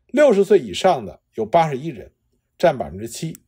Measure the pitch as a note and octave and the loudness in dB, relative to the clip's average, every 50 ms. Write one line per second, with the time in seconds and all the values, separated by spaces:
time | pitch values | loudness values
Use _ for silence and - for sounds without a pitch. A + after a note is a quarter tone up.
0 | _ _ - C4+ D4+ C#4 G#3+ G3 G3 - G#3+ F3+ C3 G#2 - - - F#3 E3+ C3 | _ _ 0 4 4 4 4 4 4 4 4 2 2 0 -6 0 0 2 2 0
1 | G#2 F2 - _ _ _ _ - A2 G#2 - E3+ E3 D#3 C#3+ A#2+ D3+ E3 C3 - | -2 -10 -16 _ _ _ _ -8 -6 0 2 2 2 2 -2 -6 -8 -10 -12 -12
2 | - - _ _ _ _ _ _ _ _ _ _ - E3 D3 A#2+ F#2 D2+ D2+ F#2+ | -16 -20 _ _ _ _ _ _ _ _ _ _ 0 0 2 0 -6 -10 -10 -12
3 | A2 A#2 - - - D#3+ - - _ | -12 -12 -10 -10 -10 -10 -12 -14 _